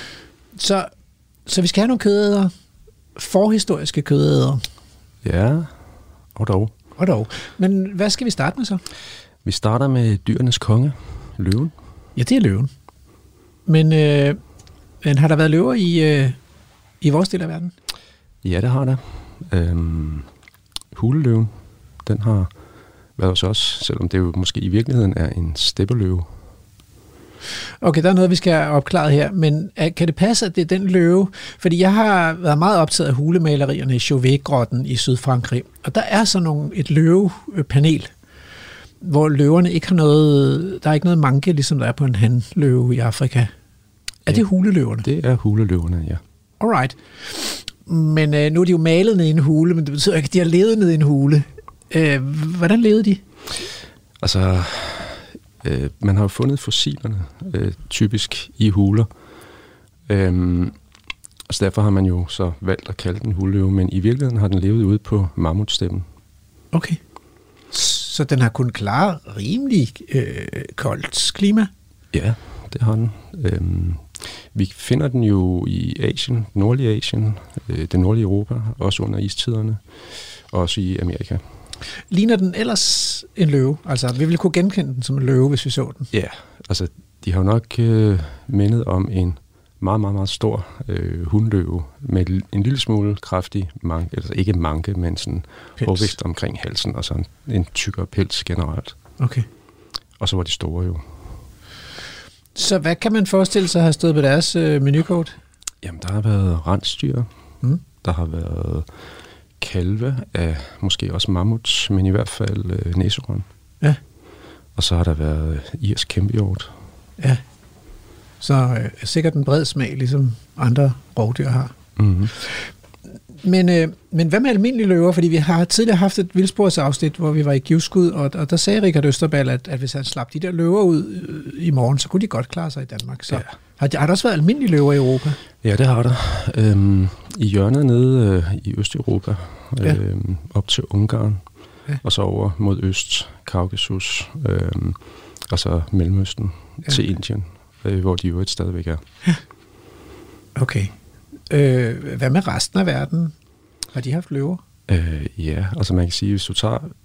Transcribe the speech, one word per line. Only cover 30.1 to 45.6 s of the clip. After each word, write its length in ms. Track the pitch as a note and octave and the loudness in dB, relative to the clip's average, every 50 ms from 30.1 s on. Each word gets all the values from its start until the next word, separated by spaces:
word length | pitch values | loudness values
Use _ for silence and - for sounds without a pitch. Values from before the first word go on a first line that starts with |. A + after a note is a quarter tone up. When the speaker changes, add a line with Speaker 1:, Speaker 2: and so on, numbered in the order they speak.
| D3 | 2
Speaker 1:
passe, 300 | - F#3 A3 A#3 - A3+ | 2 2 2 2 0 0
at 100 | F#3 - | -2 0
det 60 | F#3 | -2
er 160 | E3+ E3 F#3 F#3 | 0 0 0 0
den 80 | G3+ | 0
løve? 420 | F#3 F3+ F#3 E3+ E3+ F3 F#3+ G3 F#3+ - - - - - - | 2 2 4 4 6 4 4 2 0 -4 -10 -18 -18 -12 -2
Fordi 220 | - F3 E3+ F3 | 0 0 2 4
jeg 140 | F#3 F#3+ G3+ | 4 4 4
har 380 | A3 A3+ G#3+ G3 F3+ E3+ D#3+ | 4 4 4 4 2 2 0
været 260 | D#3+ F3 F3+ D#3 D3 D3 | -2 -2 0 0 2 4
meget 200 | F3 G3+ G#3+ F3 | 4 4 4 4
optaget 300 | D#3 D3+ - - D#3+ D3 | 2 2 0 -2 0 0
af 60 | C3 | 0
hulemalerierne 840 | C3 D3 D#3+ E3+ F#3 D#3+ D#3 D3 C#3 C#3+ C3+ C#3+ C#3+ C3+ C3 B2+ | 0 2 2 2 2 2 2 2 2 0 0 -2 -2 -2 0 0
i 20 | A#2+ | 0
Chauvet-grotten 880 | - - D3 C3 B2 C3 C#3 C#3 - - D3 B2+ A#2 - - A#2+ C#3 | 0 0 0 2 4 4 2 2 0 0 0 0 0 0 -2 -4 -2
i 100 | C#3 B2+ | -2 -2
Sydfrankrig, 680 | A#2 - C3+ B2+ A#2+ - C3+ B2+ A#2+ A2+ - B2 B2 - - - - - | -2 0 0 0 0 0 0 0 0 0 -2 -4 -4 -6 -8 -18 -10 -8
og 100 | D3 - | -4 -2
der 60 | A3 | -2
er 240 | - - - G3+ A3+ | -2 0 2 2 2
sådan 200 | - - F#3+ E3+ | 2 2 0 0
nogle, 260 | D#3+ D3+ D3 D3 - - | 0 0 -2 -4 -4 -4
et 160 | G3+ C3+ - | -4 -2 2
løvepanel, 1160 | D3 D#3 D#3+ D#3+ F3 F#3+ G#3 F3 - - - - G3+ F3+ C#3 - - C#3 D3 D#3+ D#3 - - - - _ _ _ - - - - - - - - - - - - _ - | 2 4 6 6 6 4 4 2 -2 -4 -14 -10 -6 -6 -4 0 2 4 4 4 2 0 -2 -10 -18 _ _ _ -20 -20 -20 -20 -20 -20 -20 -20 -20 -20 -20 -20 _ -12
hvor 280 | - F#3 C#3 D3 D#3 D3+ | -6 0 2 2 4 4
løverne 440 | D3 C#3 D3 C#3+ D#3+ F3+ F3 F3 | 4 4 4 6 6 6 4 4
ikke 160 | F3 E3 - - | 2 0 0 2
har 60 | F#3 | 2
noget, 880 | E3+ D#3 D3 D3 D3+ D#3 D3+ C#3+ C#3 C#3 C3+ C3+ C#3 F3 F#3+ F#3+ - - | 4 6 6 6 6 6 6 6 6 4 4 2 0 -2 -6 -8 -4 0
der 60 | D3+ | 2
er 40 | D#3 | 2
ikke 120 | D3+ - | 2 4
noget 120 | F3 F3 D#3+ | 4 4 4
manke, 340 | D3 C3 C3 C#3 - F#3 | 4 4 2 2 2 2
ligesom 260 | E3+ D3 C3+ - D#3+ C3+ | 2 2 2 0 0 0
der 80 | A#2 | 0
er 60 | A#2 | -2
på 120 | B2 - D3 | -2 0 0
en 100 | C3 A#2+ | 0 2
hanløve 840 | G2 A2+ A2 B2 B2 A2+ - - F#3+ D3 C3+ B2+ B2+ B2 B2 B2 | 4 4 4 4 2 -2 -2 -2 0 2 4 4 4 2 2 2
i 20 | B2 | 2
Afrika. 400 | A#2 A#2 - - C3+ B2+ - A#2+ | 0 0 0 0 -2 0 2 0
Er 60 | A2+ - - - _ _ _ _ _ _ _ _ - - - _ - | 0 0 -2 -12 _ _ _ _ _ _ _ _ -18 -18 -16 _ -2
Speaker 2:
Ja. 60 | - | 0
Speaker 1:
det 120 | - A3+ A3 | 2 2 2
huleløverne? 580 | G3 F#3+ F#3 F#3 G#3+ F#3+ E3+ B2+ A2 G#2+ A2+ G#2 | 2 2 2 4 4 4 2 2 0 -2 -4 -2
Speaker 2:
Det 220 | C3 C#3 E3 D3 | -2 -2 0 2
er 80 | A#2+ B2+ | 2 0
huleløverne, 720 | A#2+ - G#2+ G#2 G#2+ | 2 2 0 2 2